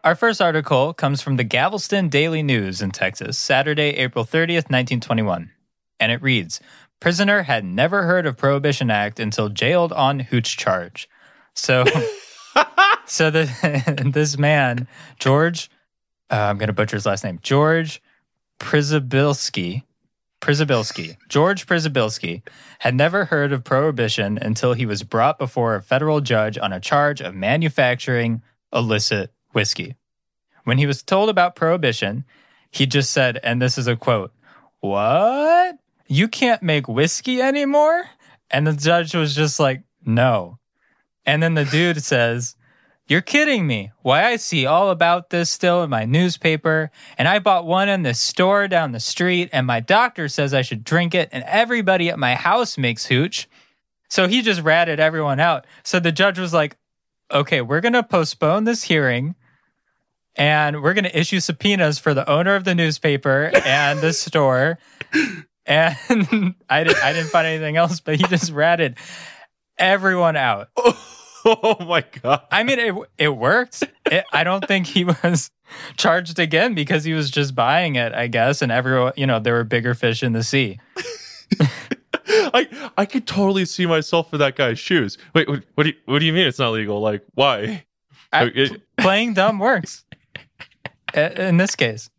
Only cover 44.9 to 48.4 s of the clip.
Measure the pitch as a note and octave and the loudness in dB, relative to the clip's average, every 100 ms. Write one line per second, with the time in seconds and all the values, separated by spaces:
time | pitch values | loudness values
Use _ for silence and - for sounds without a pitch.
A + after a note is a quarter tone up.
44.9 | F3 E3+ F3 E3+ F3 E3+ - F3+ F3 D#3+ | 2 2 2 0 -2 -2 0 0 2 0
45.9 | A#2+ A2 D3+ F3+ E3 E3 D#3 D#3+ D#3 D#3 | -2 0 2 2 0 -2 0 0 0 -2
46.9 | _ - - C#3+ G#3 G3 F3+ E3+ F#3 G3+ | _ -18 -2 0 2 2 2 2 0 2
47.9 | G3 D3 A#2+ - - | 0 -2 -2 -4 2